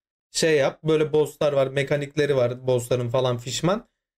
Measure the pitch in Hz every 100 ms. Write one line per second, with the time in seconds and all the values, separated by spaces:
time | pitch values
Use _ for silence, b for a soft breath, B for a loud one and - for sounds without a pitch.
0 | _ _ _ - 165 151 147 - 156 156
1 | 151 151 147 - 151 139 135 135 135 147
2 | 143 - 143 135 120 123 131 123 120 127
3 | 120 131 127 120 123 - 165 220 - _
4 | _